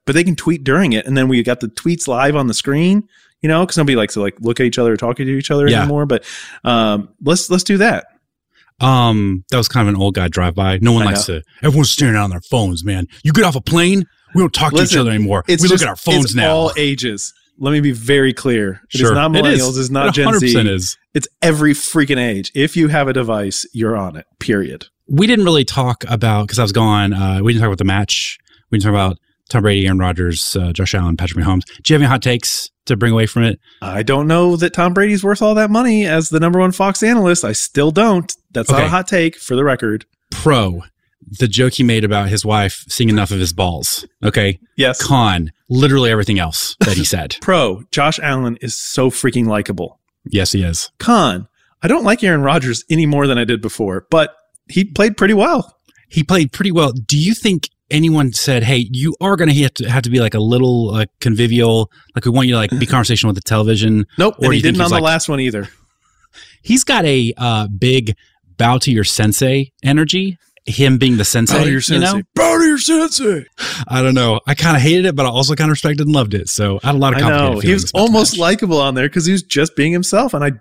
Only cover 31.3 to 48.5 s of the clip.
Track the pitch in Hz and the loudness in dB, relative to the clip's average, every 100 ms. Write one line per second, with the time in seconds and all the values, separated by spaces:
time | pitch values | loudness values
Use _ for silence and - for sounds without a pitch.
31.3 | 87 85 92 - - - 151 135 127 127 | -2 0 0 -2 -6 0 2 4 2 0
32.3 | 120 - - - - - 117 117 113 110 | -2 -4 -8 -10 -16 -4 0 2 2 0
33.3 | 123 117 101 _ _ 95 98 110 139 151 | 0 0 -2 _ _ -10 -6 0 0 2
34.3 | 165 175 170 170 - 175 180 208 208 196 | 2 2 2 -2 0 0 2 2 0 0
35.3 | 202 214 214 214 214 247 214 196 160 160 | 0 2 2 2 2 2 2 2 0 0
36.3 | 156 165 180 185 180 196 190 220 240 180 | 0 2 2 2 0 -2 0 0 2 2
37.3 | 175 104 107 - - 151 151 226 185 175 | 2 -2 -4 -4 0 2 2 2 2 -2
38.3 | - _ 123 107 135 156 180 185 190 165 | -10 _ -6 0 0 2 0 0 0 0
39.3 | - - 127 143 127 113 110 - _ _ | -2 -4 0 0 0 -2 -4 -8 _ _
40.3 | - 156 131 98 87 - _ _ _ - | -4 0 2 0 -4 -12 _ _ _ -20
41.3 | 98 120 113 127 - 123 113 104 104 98 | -4 -2 2 0 2 2 2 0 0 0
42.3 | 104 107 107 98 - - - 113 107 98 | -2 0 0 0 -4 -10 -2 2 2 0
43.3 | 98 90 85 92 80 - - - _ 107 | -2 -4 -2 -2 -2 -6 -6 -10 _ -2
44.3 | 113 101 90 _ - 131 127 - 135 110 | 0 -2 -2 _ -2 0 0 0 2 2
45.3 | 87 80 - _ 127 143 135 120 110 101 | 0 -4 -10 _ 0 2 2 2 0 0
46.3 | 98 82 - - - - 92 - 85 73 | 0 -2 -6 -8 -2 -2 0 -2 -4 -6
47.3 | - - 180 120 95 - - 143 156 151 | -8 -2 0 0 -2 -8 -2 -2 -2 -4
48.3 | 131 123 | -2 -4